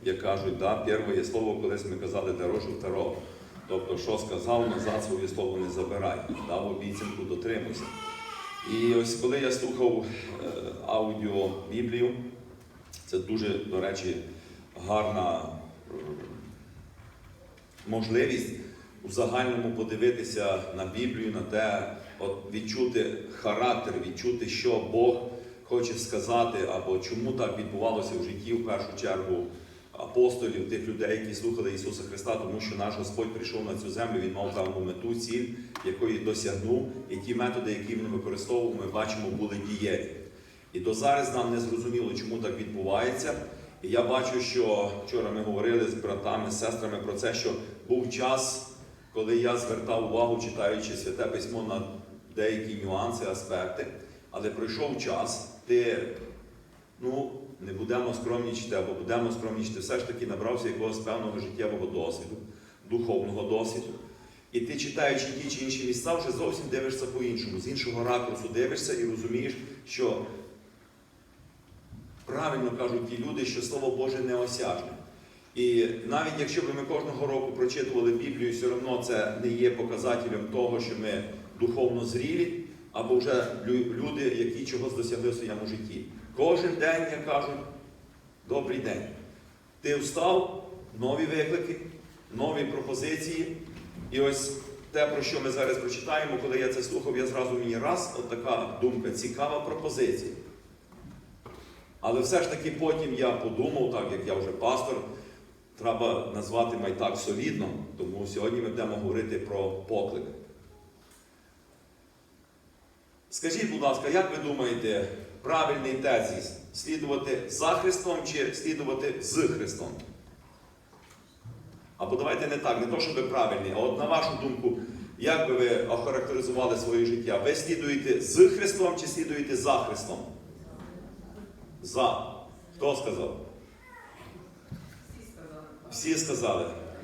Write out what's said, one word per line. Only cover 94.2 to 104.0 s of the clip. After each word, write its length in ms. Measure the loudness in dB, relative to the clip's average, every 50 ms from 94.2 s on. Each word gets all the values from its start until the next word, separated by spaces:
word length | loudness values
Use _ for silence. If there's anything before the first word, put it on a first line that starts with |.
ось 320 | 4 4 4 2 -2 -4 -4 -6 -8 -12 -14 -14 -12 -4
те, 160 | 2 2 2
про 140 | 4 2 0
що 200 | 0 0 0 0
ми 100 | 0 0
зараз 260 | 2 2 2 2 2
прочитаємо, 600 | 0 0 -2 -4 -4 -2 0 0 0 0 0 -2 -2
коли 180 | 0 0 0 2
я 140 | 2 2 0
це 100 | 0 -2
слухав, 340 | -2 -2 -2 0 0 0
я 100 | 2 0
зразу 240 | 0 0 0 0 0
мені 260 | 0 0 0 0 0
раз, 380 | 0 2 2 2 2 0 -2 -4 -6
от 100 | -4 -4
така 480 | -4 -2 0 0 2 2 0 -2 -2 2
думка, 300 | 2 2 2 2 -2 -2
цікава 480 | -4 -2 -4 -4 -2 -2 -2 0 0 -2
пропозиція. 720 | -2 -2 -4 -2 -2 -2 2 2 2 4 2 0 -2 -4 -8 -8 -12 -16 -18 -20 -20 -20 -20 -20 -20 -20 -20 -18 -18 -16 -16 -18 -18 -20 -20 -20 -18 -18 -16 -16 -18 -20 -20 -20 -20 -20 -14 -6
Але 200 | -2 0 2 2
все 220 | 2 4 4 4
ж 80 | 4 2
таки 220 | -2 -2 -2 -4
потім 420 | -2 0 2 2 2 2 2 -2 0
я 180 | 2 2 2
подумав, 600 | 2 2 0 -2 0 0 0 2 2 2 2 2
так 200 | 2 0